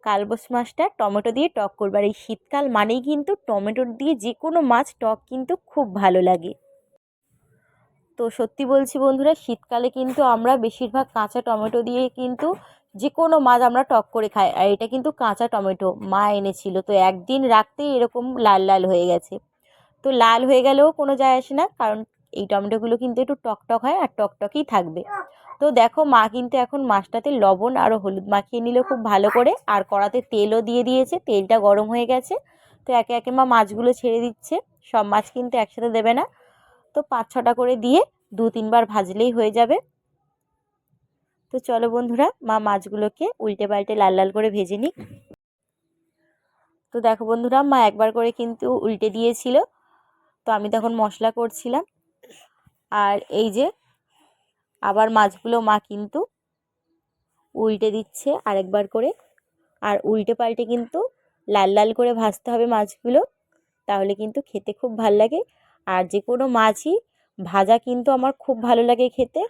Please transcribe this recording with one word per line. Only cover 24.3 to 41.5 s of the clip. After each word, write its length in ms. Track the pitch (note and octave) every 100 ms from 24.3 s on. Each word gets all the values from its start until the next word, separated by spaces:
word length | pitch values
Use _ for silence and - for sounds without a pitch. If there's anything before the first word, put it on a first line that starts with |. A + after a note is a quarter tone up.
| _ G3+ D4 D4
থাকবে। 300 | G#3 F3 D#3+ - G4+ - _ - -
তো 80 | D4 B3
দেখো, 220 | A#3 - D4+
মা 180 | B3 A3 A#3
কিন্তু 200 | B3 C4 B3
এখন 140 | C#4+ C4
মাছটাতে 380 | G3+ F#3+ A3+ C#4+ C#4
লবণ 300 | G3 F#3 A3+ C4
আর 80 | - A3
হলুদ 240 | G3 F#3+ G3
মাখিয়ে 280 | G3+ G3+ A#3+ A#3
নিল 120 | B3 B3+
খুব 100 | B3+ A3
ভালো 160 | G3 G#3 A#3
করে, 160 | B3 G#4+ -
আর 80 | G#3 F#3+
কড়াতে 280 | G3+ G3+ B3 -
তেলও 280 | A3 G#3 A3
দিয়ে 200 | A3 A#3+
দিয়েছে, 320 | A#3+ B3+ C4 F4 -
তেলটা 300 | G#3 F#3+ A3+ G3+
গরম 220 | G3+ G#3+
হয়ে 120 | A#3+ A#3
গেছে। 240 | B3+ B3+ A#4+ _ _ _ _ -
তো 40 | B3
একে 140 | A3 A#3+
একে 120 | A#3+ B3+
মা 60 | C4
মাছগুলো 380 | A#3 G#3 G#3 A#3+ B3
ছেড়ে 200 | B3 A3+ A#3+
দিচ্ছে, 300 | A3 - E4+ - _ _
সব 160 | A#3 G#3
মাছ 120 | G#3 G#3+ B3+
কিন্তু 200 | B3 A#3+
একসাথে 320 | G#3+ - A#3 A3+
দেবে 160 | A3 A#3+
না। 40 | G4 _ _ _ _ _ _ -
তো 40 | D4
পাঁচ 140 | B3 A3+
ছটা 180 | B3+ A#3+ A#3+
করে 140 | B3 B3+
দিয়ে 160 | A#3+ D4+ C#5 _ _ G3
দু 80 | A3+ A3+
তিনবার 280 | A3 A#3 A3+
ভাজলেই 460 | G#3+ F#3+ F#3+ A#3+
হয়ে 200 | A#3 G#3+ G#3+
যাবে। 200 | A#3 E4 - _ _ _ _ _ _ _ _ _ _ _ _ _ _ _ _